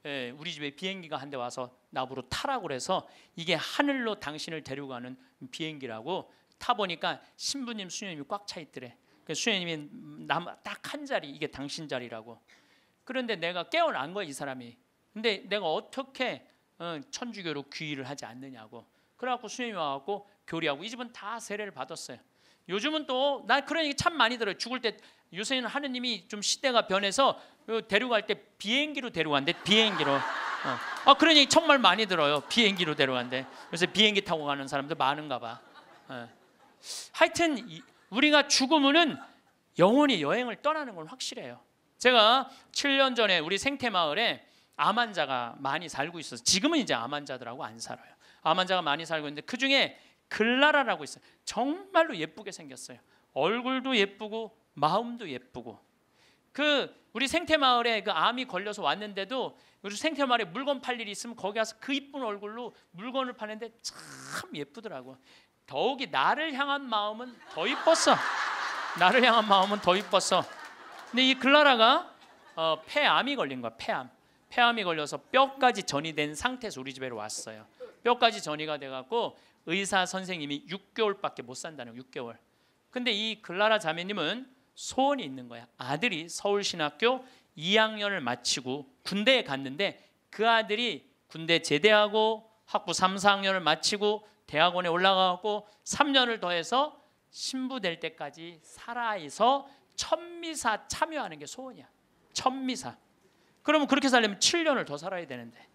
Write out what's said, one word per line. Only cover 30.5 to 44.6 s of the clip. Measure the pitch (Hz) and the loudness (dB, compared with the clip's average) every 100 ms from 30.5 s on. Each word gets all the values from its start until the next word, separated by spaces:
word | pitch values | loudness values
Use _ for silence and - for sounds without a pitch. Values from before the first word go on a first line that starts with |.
| - 139 123 - - - | -4 -4 -4 -6 4 8
아, | 277 | 8
그런 | 320 302 | 10 8
얘기 | 277 | 8
정말 | 311 330 277 | 6 6 6
많이 | 202 190 214 | 6 6 2
들어요. | 175 143 151 - | 4 4 2 0
비행기로 | 233 214 190 165 147 | 2 4 4 -2 2
데려간대. | 135 127 123 127 131 - - | 2 2 -2 -6 -6 -16 -10
요새 | 165 175 | -2 0
비행기 | 185 214 196 | 4 4 4
타고 | 190 160 143 | 0 -2 -2
가는 | 139 135 | -4 -2
사람도 | 143 143 156 | -4 -4 0
많은가 | 135 151 151 123 | 0 0 -4 -8
봐. | 117 120 - - - - - | -8 -14 -18 -20 -20 -20 -14
어. | 127 117 _ _ _ _ _ - - - | -14 -14 _ _ _ _ _ -14 -14 -12
하여튼 | - 330 330 339 254 - | 2 2 4 0 0 -6
이, | 160 - _ _ | -16 -18 _ _
우리가 | 208 294 294 285 | 2 6 6 4
죽으면은 | - 262 311 269 311 320 165 - _ _ _ _ - | 2 4 4 6 6 4 0 -12 _ _ _ _ 4
영혼이 | 180 254 294 208 | 6 8 4 4
여행을 | 143 208 247 196 | 2 0 -2 -2
떠나는 | 285 311 269 180 | -2 -2 -6 -10
건 | 160 | -14
확실해요. | 262 - 240 139 120 _ _ _ _ | -10 -10 -10 -14 -16 _ _ _ _
제가 | 247 247 214 254 262 - _ | 6 8 8 6 2 -14 _
칠 | - 285 269 | -2 2 4
년 | 269 240 | 4 4
전에 | 214 175 | 4 4
우리 | 156 190 | 2 0
생태마을에 | 269 277 240 185 160 160 226 131 _ _ | -2 -2 0 2 0 2 0 -2 _ _